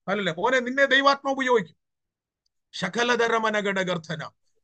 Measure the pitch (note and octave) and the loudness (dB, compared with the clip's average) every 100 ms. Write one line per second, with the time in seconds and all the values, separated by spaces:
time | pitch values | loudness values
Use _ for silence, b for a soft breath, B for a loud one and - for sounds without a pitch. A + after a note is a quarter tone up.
0 | - G#3 F3+ D#3+ A#3 C4 A#3+ C4+ C4+ C4+ | -6 -2 -2 -2 0 0 0 0 2 4
1 | C#4 C#4 C#4 C4+ B3+ A#3 E3+ _ _ _ | 4 2 0 -2 2 2 0 _ _ _
2 | _ _ _ _ _ _ _ - F3+ G#3+ | _ _ _ _ _ _ _ -8 -6 -2
3 | A#3+ A#3+ A#3 A3+ A3 G#3+ G3+ F#3+ F3+ F3 | 0 2 2 0 0 -2 -2 -2 -2 -4
4 | D#3+ D#3 B2 _ _ _ | -6 -10 -10 _ _ _